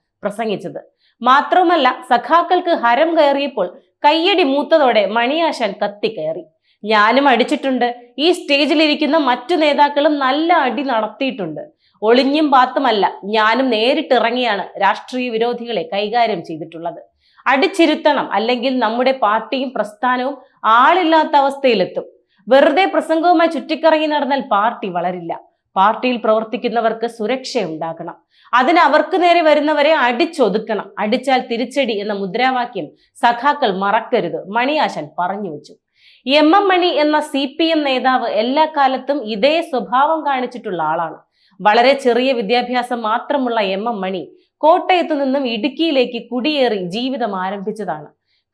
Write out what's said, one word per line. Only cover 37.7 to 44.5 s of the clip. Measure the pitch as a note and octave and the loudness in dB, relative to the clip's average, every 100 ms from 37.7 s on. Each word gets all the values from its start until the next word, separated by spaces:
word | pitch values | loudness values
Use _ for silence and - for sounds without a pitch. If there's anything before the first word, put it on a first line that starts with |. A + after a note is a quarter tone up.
| D#4+ | 0
നേതാവ് | C#4+ B3+ B3+ B3+ A#3 | 0 0 0 0 -2
എല്ലാ | G#3 A#3+ C#4 D#4 | -2 0 0 0
കാലത്തും | D#4 C4+ C4 C4 D4 G#3+ | 2 0 0 -4 -6 -4
ഇതേ | G#3+ C4+ D#4+ | -2 0 0
സ്വഭാവം | E4 B3 F#3 B3+ D4 D#4+ D4 | -2 -6 -2 0 2 0 -2
കാണിച്ചിട്ടുള്ള | C4 B3 A#3+ G#3+ F3 | -4 -4 -8 -8 -6
ആളാണ്. | D#3 E3 D#3+ D#3 _ _ _ - | -4 -2 -4 -10 _ _ _ -2
വളരെ | F#3 A3+ B3 | 2 4 4
ചെറിയ | C#4 B3+ A#3 B3+ | 4 2 0 0
വിദ്യാഭ്യാസം | A#3+ G3 A#3+ A#3+ B3 A#3+ A#3 | -2 0 -2 0 -4 -4 -4
മാത്രമുള്ള | G#3+ A3+ - C#4+ B3 A3+ | -4 -4 -2 -4 -2 -2
എം | G3 F#3+ A#3 | -2 -2 -4
എം | G#3 | -4
മണി | F#3+ F#3+ C#3 - _ | -6 -8 -10 -18 _